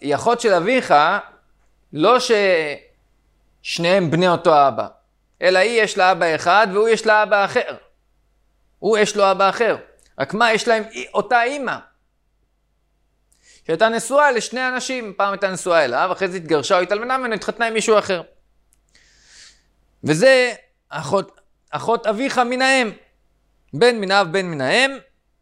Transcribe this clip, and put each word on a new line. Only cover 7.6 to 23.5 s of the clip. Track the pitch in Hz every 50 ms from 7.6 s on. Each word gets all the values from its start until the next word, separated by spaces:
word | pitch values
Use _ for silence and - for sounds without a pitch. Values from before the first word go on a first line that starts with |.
| - 156 131 - _ _ _ _ _ _ _ _ _ _ _ _ _ _ _ _ _ _ _ -
הוא | - 196 226 208
יש | 214 208 202
לו | 202 196 196
אבא | 190 185 196 190
אחר. | 185 - 233 208 156 117 - - _ _ _ _ _ -
רק | 135 - -
מה, | 214 240 226
יש | 226 208 - 233
להם | 226 220 208 214
אי-, | - 370 - - -
אותה | 208 202 202 247 233
אמא. | 233 247 285 294 262 202 143 123 - _ _ _ _ _ _ _ _ _ _ _ _ _ _ _ _ _ _ _ _ _ _ _ _ _ _ _ _ _ _ _ _ _ - _ -
שהייתה | - 165 - 220 226
נשואה | 226 226 - - 262 285 294 285
לשני | 247 220 202 - 220 254 262 254
אנשים, | 254 254 247 - 262 254 226 208 180
פעם | - 196 202
הייתה | 196 196 202 190
נשואה | 190 165 - 185 170 165 147
אליו, | 123 117 139 170 185
אחרי | 180 - 190 185
זה | 180
התגרשה | 190 165 147 160 - - - 196
או | 180
התאלמנה | 185 180 202 208 233 247 262 262
ממנו, | 254 240 220
התחתנה | 202 - - 208 - 233
עם | 226 220
מישהו | 220 202 226 214 202
אחר. | 202 - 190 170 151 - _ _ _ _ _ _ _ _ _ _ _ _ _ _ _ _ _ _ _ _ _ - - - _ _ _ _ _ _ _ _ _ _ -
וזה | 127 151 160 226 262 269 254 247 247 214 - _ _ _ _ _ -
אחות, | 143 151 143 139 285 285 - - _ _ _ _ _ _ _ -
אחות | - 147 - 208 233 - 226
אביך | 208 214 208 269 269 - 254
מן | 247 240 254 247
האם. | 262 262 269 262 240 214 175 - _ _ _ _ _ _ _ _ _ _